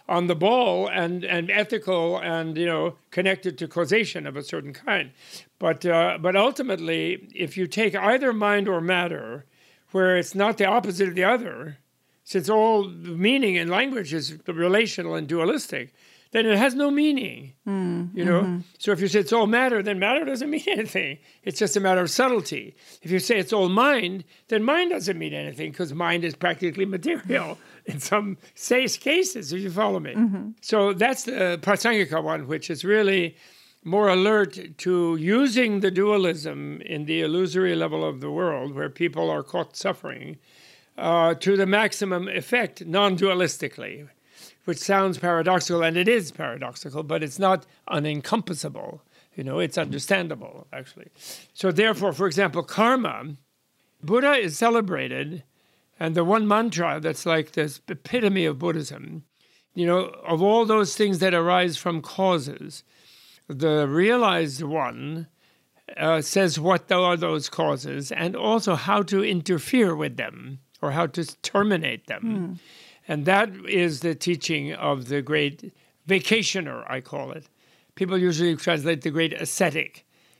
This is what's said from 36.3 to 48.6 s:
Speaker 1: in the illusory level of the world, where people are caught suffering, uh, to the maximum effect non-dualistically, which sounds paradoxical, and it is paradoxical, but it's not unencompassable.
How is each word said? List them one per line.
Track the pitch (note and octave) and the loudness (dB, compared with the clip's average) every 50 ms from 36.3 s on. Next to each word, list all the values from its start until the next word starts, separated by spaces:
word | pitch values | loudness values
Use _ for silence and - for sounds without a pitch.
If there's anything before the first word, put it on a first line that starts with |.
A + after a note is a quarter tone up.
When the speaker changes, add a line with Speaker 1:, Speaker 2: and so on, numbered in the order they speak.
| D#3+ D#3 D3 D#3 C#3+ C#3 C#3+ C#3+ D3 D#3 | 0 -2 -6 -10 -8 -8 -10 -10 -10 -10
Speaker 1:
in | F3+ - - D3+ D3+ | -10 -8 -8 -6 -4
the | D3 D#3+ E3 | -4 -2 -2
illusory | D#3+ D#3 D#3 F3+ F#3 F3 D3 F#3 F#3+ F3+ E3+ | 0 0 0 0 0 0 0 0 0 2 2
level | E3 E3 E3 D3+ D#3 D#3+ | 0 0 -2 -2 -2 -2
of | D#3 C#3+ C3 | -4 -4 -6
the | C3+ D3 | -8 -6
world, | D3 D#3+ F#3 F3 D3+ C3+ B2+ C#3 C#3 | -4 -2 -2 -2 -2 -4 -6 -6 -6
where | C3+ D3+ D3 | -6 -6 -6
people | C3 - E3+ E3+ C#3 D#3 E3 D#3+ | -4 -4 -4 -4 -2 -2 -2 -2
are | D#3 D3 | -2 -4
caught | C3+ - - F3 E3 - - - | -6 -6 -6 -6 -6 -6 -8 -6
suffering, | - G3 F#3 - - - C3 B2 C3 C#3+ D#3 C#3+ _ _ _ - - - - _ _ _ _ - | -4 -4 -4 -6 -8 -14 -14 -12 -14 -14 -16 -16 _ _ _ -20 -20 -20 -20 _ _ _ _ -4
uh, | - E3 E3+ E3+ E3 E3 E3 | 0 2 4 4 4 4 2
to | D#3+ - F#3 G3+ | 2 2 2 4
the | G3 G3 | 4 4
maximum | F#3 G3 G#3 A3 G3 - - G#3 F#3+ F3+ F3 F3+ G3 | 2 2 2 2 0 -2 -4 -4 -4 -4 -4 -4 -4
effect | F#3 F#3 - - B3 B3 A3+ F3 - - F3+ | -6 -6 -4 -2 -2 -2 -2 -2 -6 -12 -8
non-dualistically, | E3 D#3+ G3 G3+ G3+ F#3+ E3 F#3 G3 F#3 F3+ F#3 D#3+ - - - C3 - - - G2 F#2+ C3 D3 C#3+ _ _ _ _ _ - - - - _ _ | -2 0 2 2 2 2 2 2 2 2 2 0 0 -2 -4 -8 -10 -10 -10 -12 -12 -12 -14 -18 -20 _ _ _ _ _ -20 -20 -20 -20 _ _
which | - E3+ - | -6 -6 -4
sounds | - - G3 G3 F#3+ F#3+ F3+ - | 0 2 2 4 4 2 0 -2
paradoxical, | - F3 E3+ E3 E3 F3+ F#3 F3+ - - F3 E3+ E3 | 0 0 0 2 2 4 2 2 2 0 0 2 2
and | E3 E3 | 2 2
it | F3 F3+ G#3 | 2 4 4
is | A#3+ A#3 F#3 C#3 | 4 2 2 -2
paradoxical, | - - D#3+ C3+ A#2 C#3 C3+ B2 B2+ - - C#3+ C3 D3+ D#3+ | -8 -8 -8 -8 -8 -8 -8 -10 -10 -12 -14 -12 -10 -8 -6
but | C#3+ D#3 D#3+ D#3 | -4 -4 -4 -4
it's | D3 C3 - | -4 -2 2
not | F#3+ F#3+ F#3+ F#3 - _ _ _ _ - | 2 4 4 2 0 _ _ _ _ -4
unencompassable. | - D#3 D3 D3+ D3+ D3 C#3 - G#3+ A3+ - - F3 C#3+ | -2 -2 -2 -2 -2 -4 -4 -2 -2 -2 -2 -2 -6 -8